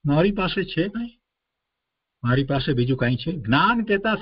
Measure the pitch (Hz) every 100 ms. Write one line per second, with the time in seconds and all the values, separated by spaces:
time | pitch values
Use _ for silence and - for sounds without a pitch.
0 | 143 147 202 190 180 196 180 156 196 233
1 | 240 - _ _ _ _ _ _ _ _
2 | _ _ 120 131 139 139 156 123 123 131
3 | 123 123 165 170 104 139 196 233 214 196
4 | 220 208